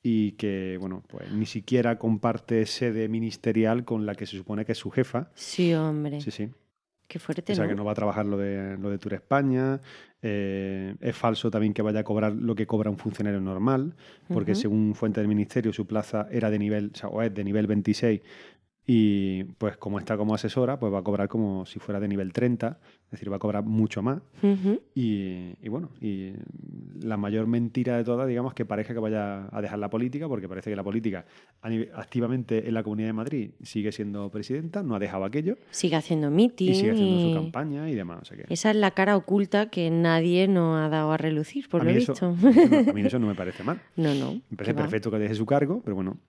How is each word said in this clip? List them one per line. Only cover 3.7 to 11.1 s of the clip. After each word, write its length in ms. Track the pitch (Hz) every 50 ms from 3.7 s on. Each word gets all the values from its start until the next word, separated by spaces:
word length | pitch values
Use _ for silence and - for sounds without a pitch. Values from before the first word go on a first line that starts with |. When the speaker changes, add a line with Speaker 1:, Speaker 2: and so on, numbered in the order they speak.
| 113 123 123
Speaker 1:
con 220 | - 117 110 107
la 80 | 104 104
que 100 | - 107
se 120 | - -
supone 280 | 95 92 - 104 101 110
que 60 | -
es 60 | 113 -
su 100 | - 95
jefa. 400 | - 131 127 - - 120 165 - _
Speaker 2:
Sí, 360 | - - - - - 180 170 165
hombre. 440 | 160 156 156 151 151 147 147 143 147
Speaker 1:
Sí, 120 | 147 143
sí. 180 | - - 107 113 131 _ _ _ _ _ _ _ _ _ _
Speaker 2:
Qué 120 | _ - 165
fuerte, 340 | - - 151 - 170 - 208
Speaker 1:
O 20 |
sea, 100 | 180 107
Speaker 2:
¿no? 40 | 101
Speaker 1:
que 60 | 101
no 100 | 101 104
va 60 | 104
a 40 | 107
trabajar 300 | 110 104 104 98 107 104
lo 100 | 101 101
de, 440 | 98 101 98 98 98 98 98 98 98
lo 100 | 98 101
de 80 | 101
Tour 160 | 98 - 101 101
España. 680 | 90 _ _ 135 139 139 135 127 127 131 135 135 135 135 - - - - _ _ _ -
Eh, 720 | 110 104 101 101 98 98 98 98 98 98 95 95 95 - -
es 140 | - 120